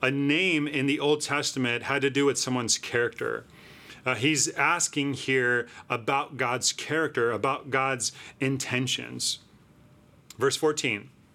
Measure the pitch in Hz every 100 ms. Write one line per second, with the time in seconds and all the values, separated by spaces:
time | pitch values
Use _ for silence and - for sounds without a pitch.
0 | 131 139 139 156 185 156 151 139 139 147
1 | 147 151 - 143 143 135 120 120 123 139
2 | 139 135 139 127 - 127 113 - - 120
3 | 117 - 120 113 - - - - - -
4 | 127 117 143 147 156 - 147 170 - 151
5 | 143 131 - 131 123 120 117 - - 120
6 | 110 139 147 131 127 127 - - - 156
7 | 156 131 117 107 135 139 139 135 135 131
8 | - - - - 135 131 - 127 127 -
9 | 120 123 - - - - - - - -
10 | - - - - 135 - 156 151 135 104
11 | - - -